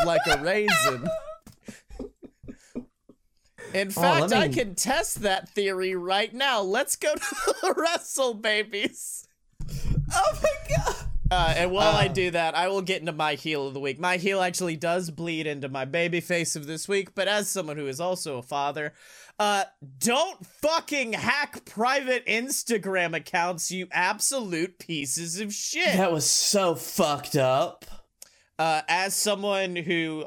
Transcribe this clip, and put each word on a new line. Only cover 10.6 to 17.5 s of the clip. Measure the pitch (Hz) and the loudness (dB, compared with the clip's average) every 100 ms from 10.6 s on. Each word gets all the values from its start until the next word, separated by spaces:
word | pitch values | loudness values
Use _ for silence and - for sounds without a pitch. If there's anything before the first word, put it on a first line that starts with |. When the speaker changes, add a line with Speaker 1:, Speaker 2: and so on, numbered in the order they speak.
| - 640 | -2 0
Speaker 2:
God. | - - - - - | 0 -2 -2 0 2
Speaker 1:
Uh, | 180 160 160 | 4 4 4
and | 180 | 2
while | 190 214 | 4 6
I | 208 196 | 6 4
Speaker 2:
Uh. | |
Speaker 1:
do | 180 180 | 2 2
that, | 170 160 156 | 2 2 2
I | 185 | 0
will | 196 | 0
get | 185 180 | 0 -2
into | 165 | -4
my | 151 156 | 0 0
heel | 139 160 147 135 | 0 -2 -2 -2
of | |
the | 135 | -4
week. | 139 139 | -4 -2
My | 180 180 | 0 0
heel | 190 196 | 2 2
actually | 180 170 180 156 | 0 0 -4 -2
does | 170 180 165 | 0 0 -2
bleed | 143 170 160 156 | -6 -4 -4 -4
into | 147 135 | -4 -6
my | 135 | -6
baby | 135 170 170 170 | -2 0 0 0
face | 170 170 160 160 | 0 -2 -2 -4
of | 143 | -6
this | 160 - | -8 -2
week, | 202 190 | -2 -2
but | 202 185 | -2 0
as | 208 | 0
someone | 202 | 0